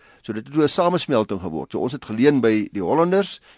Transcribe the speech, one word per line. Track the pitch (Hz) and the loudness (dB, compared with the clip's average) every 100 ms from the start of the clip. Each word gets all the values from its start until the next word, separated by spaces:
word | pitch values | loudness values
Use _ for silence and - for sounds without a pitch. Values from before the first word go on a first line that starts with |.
| _ _ | _ _
so | - | -10
dit | 107 113 | -10 -6
het | |
toe | 147 | 0
'n | 147 | 0
samesmelting | - 175 180 - 127 107 98 | 2 0 0 0 0 0 -4
geword. | 90 78 71 | -6 -8 -6
So | 98 | -4
ons | 107 | -4
het | 139 | -6
geleen | - 110 139 143 | -8 2 4 4
by | 113 110 104 | 4 2 -2
die | 104 | -4
Hollanders | 87 139 175 185 190 - _ | -2 0 2 2 -2 -6 _